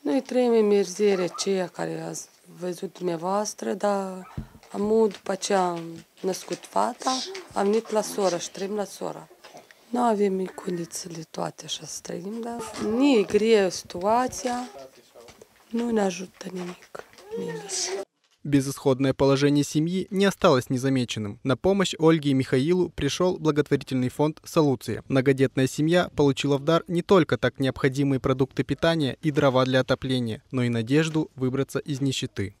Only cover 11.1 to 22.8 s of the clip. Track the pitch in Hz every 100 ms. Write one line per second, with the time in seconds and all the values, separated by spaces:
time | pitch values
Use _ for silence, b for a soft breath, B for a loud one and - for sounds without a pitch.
11.1 | 165 160 - 170 - 156 - 156 - -
12.1 | 175 180 226 233 233 226 - 214 226 285
13.1 | 247 202 208 220 220 190 - - 180 190
14.1 | 233 254 - 254 247 247 - 135 - _
15.1 | 240 - - - _ _ 233 240 220 196
16.1 | 180 190 - 190 185 180 180 - - -
17.1 | - 392 453 466 453 403 381 349 381 403
18.1 | _ _ _ 151 143 135 135 143 127 135
19.1 | 131 139 135 143 143 143 151 156 185 -
20.1 | 190 196 - 190 139 - 131 131 135 120
21.1 | - 104 107 135 127 180 196 185 - 160
22.1 | 165 143 131 127 135 143 180